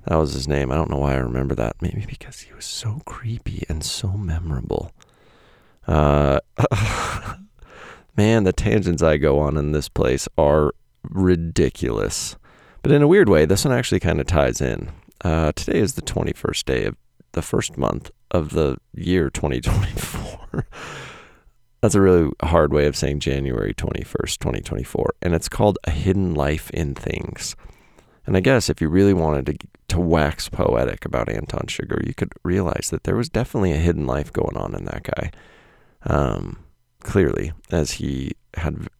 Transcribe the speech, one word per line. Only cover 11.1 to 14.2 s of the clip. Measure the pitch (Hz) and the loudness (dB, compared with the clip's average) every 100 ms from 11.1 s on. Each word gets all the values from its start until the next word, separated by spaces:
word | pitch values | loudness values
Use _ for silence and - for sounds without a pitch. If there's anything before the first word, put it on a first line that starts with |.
| 95 92 87 82 - 65 - 62 55 50 - - - _ _ _ - | 2 4 4 2 2 0 0 -4 -2 -4 -4 -8 -12 _ _ _ -4
But | 139 | 2
in | 143 | 6
a | 147 | 6
weird | 202 131 | 6 6
way, | 80 78 | 6 6
this | 98 147 | 4 2
one | |
actually | 123 - 95 | 0 0 0
kinda | 85 78 | 2 0